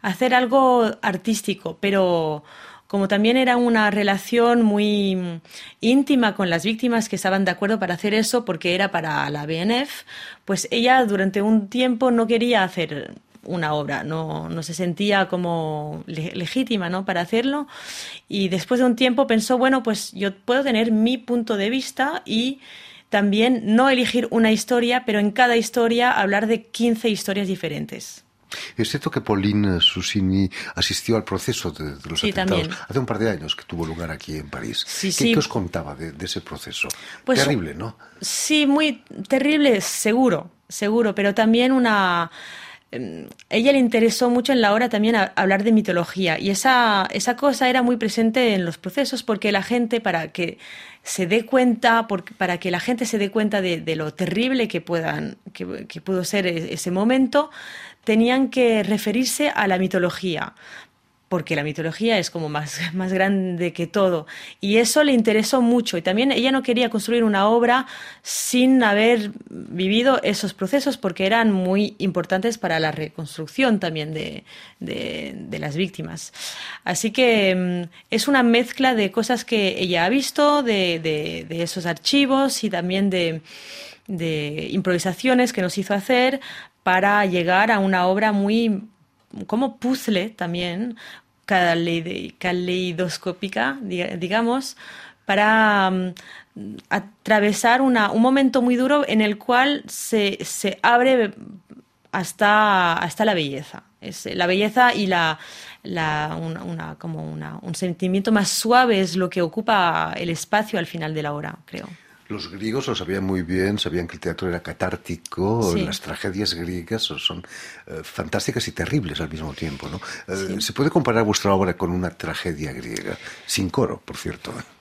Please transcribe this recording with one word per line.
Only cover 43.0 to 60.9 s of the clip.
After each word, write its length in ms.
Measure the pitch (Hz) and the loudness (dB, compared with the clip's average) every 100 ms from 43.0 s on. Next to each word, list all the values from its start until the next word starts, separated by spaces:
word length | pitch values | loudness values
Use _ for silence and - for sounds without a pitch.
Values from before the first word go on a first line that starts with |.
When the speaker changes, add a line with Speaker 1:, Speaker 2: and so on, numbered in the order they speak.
| 117 82 69 - - | -8 -10 -14 -18 -4
Speaker 1:
ella 240 | 220 240 | 0 4
le 60 | 277 | 4
interesó 500 | 240 226 226 220 247 | 4 4 2 2 2
mucho 240 | 240 247 | 2 2
en 80 | 262 | 2
la 140 | 208 | 4
obra 160 | 214 247 | 2 2
también 260 | 214 214 233 | 2 2 2
a-, 160 | 190 | 0
hablar 300 | - 190 190 | 2 2 2
de 80 | 208 | 4
mitología, 680 | 220 214 175 170 185 180 160 | 4 4 0 -2 -2 0 0
y 120 | 196 | 0
esa, 580 | 196 262 254 233 202 190 | 0 4 4 4 2 0
esa 260 | - 220 240 | -2 -2 2
cosa 340 | 285 262 254 | 2 2 2
era 100 | 254 | 4
muy 160 | 247 247 | 2 2
presente 560 | 226 208 226 226 247 | 0 2 2 2 2
en 140 | 202 175 | 2 -2
los 100 | 160 | -6
procesos, 460 | - - 277 254 | -8 -2 -2 -2
porque 280 | - 208 214 | -4 -2 2
la 120 | 202 | 0
gente, 400 | 190 240 233 233 | 0 0 0 0
para 260 | 226 170 160 | 0 -2 -4
que 300 | - 170 - - - - - | -4 -6 -6 -18 -20 -20 -20
se 240 | - - 180 | -10 -4 2
dé 200 | 214 226 | 0 2
cuenta, 600 | 262 254 226 240 226 226 | 4 4 4 4 2 2
por-, 180 | 196 - - | -4 -6 -4
para 220 | 180 175 | -2 -2
que 120 | 180 | -2
la 100 | 175 | -4
gente 260 | 202 240 247 | -2 -2 -2
se 100 | 220 | 0
dé 140 | 202 | 0
cuenta 320 | 208 214 208 | 0 0 0
de, 180 | 185 170 | 0 -2
de 160 | 160 160 | -2 -4
lo 160 | 151 | -4
terrible 560 | - 175 180 247 262 220 | -4 -2 0 0 0 0
que 140 | 180 | -4
puedan, 560 | - 170 160 151 151 - - | -4 -4 -2 -4 -6 -10 -18
que, 320 | - 180 - - | -12 -10 -10 -12
que 160 | 165 | -12
pudo 200 | 175 185 | -4 -2
ser 240 | 175 208 185 | 0 0 0
e-, 280 | 165 165 | -2 -6
ese 160 | - - | -6 -4
momento, 600 | 180 214 262 262 285 294 - - - - - | 0 2 4 4 2 0 -6 -18 -16 -18 -14
tenían 440 | - 220 233 254 269 | 0 2 4 4 2
que 320 | - 247 220 | 2 4 4
referirse 680 | 190 208 214 208 254 - 294 | 2 0 0 0 -2 0 0
a 180 | - 202 | 2 2
la 100 | 185 | 2
mitología. 760 | 185 185 180 - 185 151 - - - - - | 2 0 0 -2 -4 -4 -6 -10 -20 -20 -20